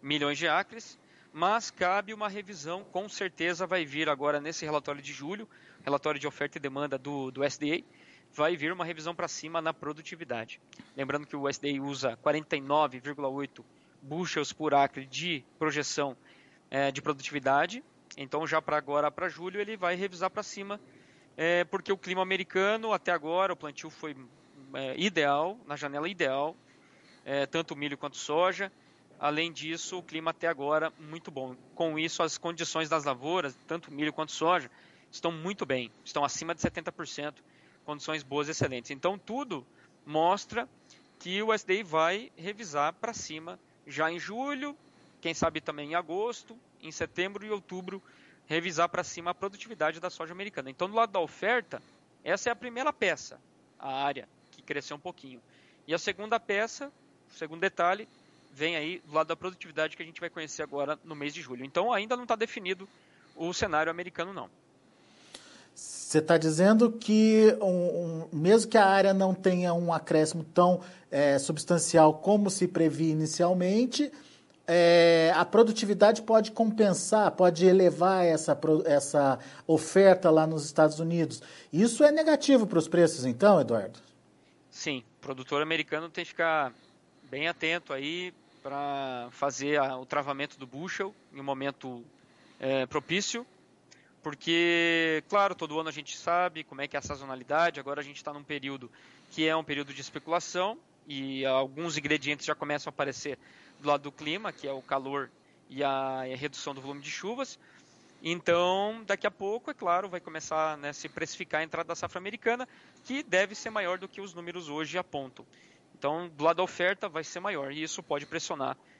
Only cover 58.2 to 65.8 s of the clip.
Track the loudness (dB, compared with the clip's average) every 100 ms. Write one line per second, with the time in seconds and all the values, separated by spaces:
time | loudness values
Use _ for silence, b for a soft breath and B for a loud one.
58.2 | _ _ _ -4 -2 -2 -4 -8 -2 0
59.2 | 0 -2 -6 -10 -8 -4 -4 -4 -14 -10
60.2 | -10 -10 -10 -8 -8 -4 -4 -6 -10 -10
61.2 | -8 -8 -12 -12 -6 -2 0 0 -2 -4
62.2 | -2 -2 -4 -6 -6 -8 -10 _ b b
63.2 | b -6 -6 -2 0 2 0 -2 -6 -8
64.2 | -8 -8 -14 _ _ _ _ B B B
65.2 | B B B B B -18